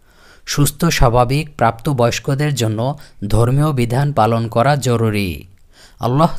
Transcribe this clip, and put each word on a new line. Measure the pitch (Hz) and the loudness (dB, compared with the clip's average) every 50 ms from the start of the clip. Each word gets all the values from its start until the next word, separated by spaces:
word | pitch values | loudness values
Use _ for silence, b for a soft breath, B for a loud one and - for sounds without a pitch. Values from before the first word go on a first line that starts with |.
| b b b b b b b b b | b b b b b b b b b
সুস্থ | - - - 143 143 - - 175 | -6 0 0 0 0 0 0 -2
স্বাভাবিক | 165 - - 139 123 110 123 123 117 135 147 156 - - | 0 2 2 2 4 4 2 2 2 0 -2 -4 -6 -4
প্রাপ্তবয়স্কদের | - 120 113 117 - - 156 143 120 120 120 113 - - - 139 135 147 151 143 | -2 0 0 0 -2 -4 -4 0 0 0 0 0 -2 -4 -4 -4 -2 -2 -2 -2
জন্য | 113 117 107 107 107 120 135 147 B B B B B 101 | -2 -2 -2 -2 -2 -4 -4 -6 B B B B B -4
ধর্মীয় | 101 104 107 117 117 131 143 147 160 | 0 0 2 2 2 2 0 0 0
বিধান | 143 123 120 113 120 131 143 147 143 | 0 0 -2 0 0 0 -2 0 2
পালন | - 107 113 117 113 113 | 2 2 2 2 0 -2
করা | 110 113 117 117 135 151 | -2 0 0 2 2 0
জরুরি। | 139 123 131 120 110 113 110 104 104 101 90 78 - - - - - - b b b b b b b | 0 0 0 0 0 0 0 0 0 -2 -4 -6 -8 -12 -18 -20 -20 -20 b b b b b b b
আল্লাহ | 110 113 123 143 165 156 - | -4 -2 2 2 2 0 0